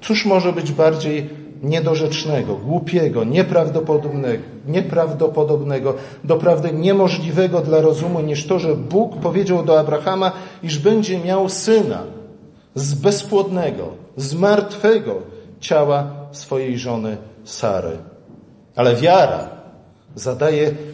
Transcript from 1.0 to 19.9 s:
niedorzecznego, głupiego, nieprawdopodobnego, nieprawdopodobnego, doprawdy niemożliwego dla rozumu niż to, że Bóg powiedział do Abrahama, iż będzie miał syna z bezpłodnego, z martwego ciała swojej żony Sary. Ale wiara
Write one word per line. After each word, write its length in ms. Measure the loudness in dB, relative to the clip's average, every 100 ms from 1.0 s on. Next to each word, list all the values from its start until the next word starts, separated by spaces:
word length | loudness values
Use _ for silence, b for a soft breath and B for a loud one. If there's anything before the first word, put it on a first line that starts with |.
| -2 -4 -6 -12 -18 -8
niedorzecznego, 920 | -2 0 0 0 0 -2 -2 -2 -2
głupiego, 720 | -4 -2 -4 0 0 0 0
nieprawdopodobnego, 1160 | 0 0 2 2 2 -2 0 0 0 -4 -2 -4 -6 -14 -4
nieprawdopodobnego, 1300 | -2 0 0 0 0 0 2 2 0 0 -2 -2 -4 B B
doprawdy 480 | 0 2 4 2 2
niemożliwego 880 | 0 2 4 2 0 -2 0 2 0
dla 200 | 2 4
rozumu 400 | 4 2 0 -2
niż 260 | -2 -4 0
to, 120 | 0
że 160 | 0
Bóg 420 | -2 0 0 0 -2
powiedział 460 | -2 0 2 0
do 180 | 4 4
Abrahama, 520 | 4 0 -2 0 -2 -2 B B
iż 160 | -6 0
będzie 400 | 2 4 2 -2
miał 300 | 0 0 0
syna 540 | -2 2 2 2 -4 -8 -14 -18 -20 -20 b b
z 200 | -6 -4
bezpłodnego, 920 | 0 2 0 0 0 0 -2 -2 -4 -10 -12 -16 -10
z 180 | -6
martwego 880 | 0 4 4 2 0 2 2 2 -6 -8 B B B
ciała 500 | 0 2 4 2 -2 -8 -16
swojej 460 | -18 -6 -4 -2 -4
żony 380 | -4 -4 -4 -8 -12 -20
Sary. 540 | -18 -6 -2 -2 -4 -8 -12 -20 -20 -20 -20 _ _ 0
Ale 200 | 2 4
wiara 520 | 4 6 4 0 -8 -14 -20 -20 -20